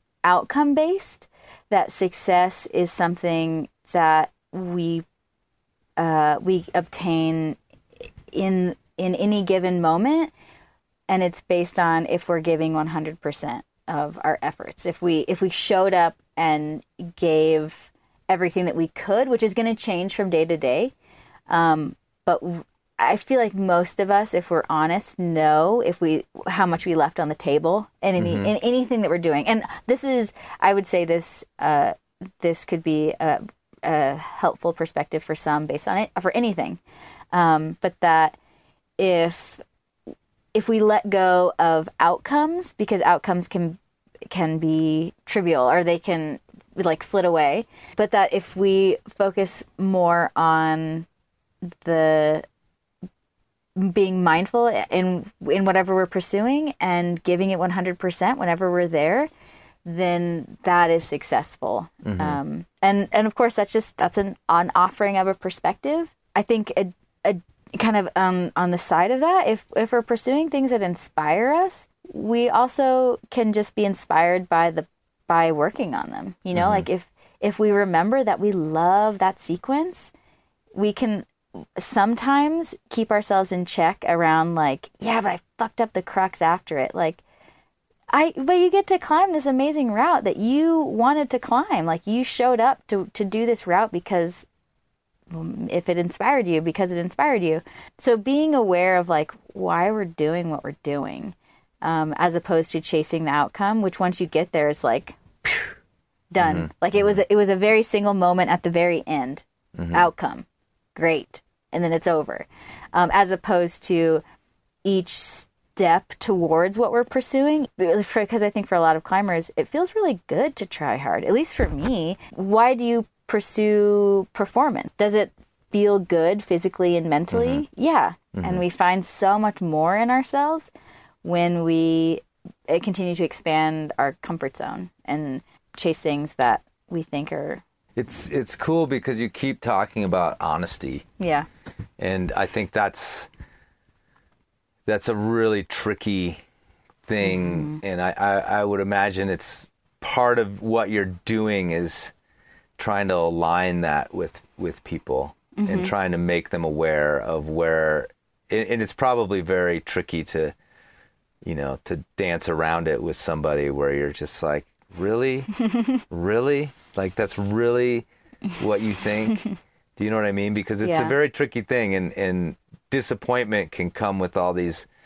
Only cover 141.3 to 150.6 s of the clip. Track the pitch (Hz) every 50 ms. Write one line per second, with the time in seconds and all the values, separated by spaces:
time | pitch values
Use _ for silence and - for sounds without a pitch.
141.3 | 151 143 151 - _ _ - - - - - - _ - 92 92 95 95 90 87
142.3 | - 95 98 - - 110 101 - - 107 104 95 - - - - - - - -
143.3 | _ - - _ _ _ _ _ _ _ _ _ _ _ _ _ _ _ _ _
144.3 | _ _ _ _ _ _ _ _ _ _ - - 107 101 - 120 110 104 107 113
145.3 | 117 117 113 110 107 101 90 - - - - 107 101 - - 107 101 95 90 87
146.3 | 85 - - _ _ _ _ _ _ _ _ _ _ _ _ - 107 104 98 95
147.3 | 92 90 90 87 85 80 76 - - 156 - 98 92 87 90 92 - - 101 101
148.3 | 98 98 - - 98 104 104 104 101 98 98 98 101 98 98 104 92 95 98 98
149.3 | 90 80 - - - - - - _ _ _ _ _ _ - - - 127 123 120
150.3 | 120 117 110 98 101 98